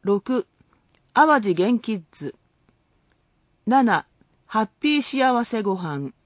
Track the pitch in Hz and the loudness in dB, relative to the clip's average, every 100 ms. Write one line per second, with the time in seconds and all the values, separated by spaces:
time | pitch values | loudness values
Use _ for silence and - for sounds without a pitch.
0 | 185 202 - 254 - _ _ _ _ _ | 0 -2 -2 -4 -4 _ _ _ _ _
1 | _ - 311 294 208 170 190 247 - 208 | _ 2 4 4 2 0 0 0 -2 -8
2 | 160 - 143 - _ _ _ _ _ _ | -8 -12 -12 -14 _ _ _ _ _ _
3 | _ _ _ _ _ _ - 262 240 165 | _ _ _ _ _ _ 0 2 4 0
4 | - _ _ _ _ 220 214 _ 302 294 | -4 _ _ _ _ -4 -4 _ 0 0
5 | - 269 262 247 233 233 202 190 175 143 | -2 0 0 0 -2 -4 -4 -4 -4 -8
6 | 139 - | -8 -14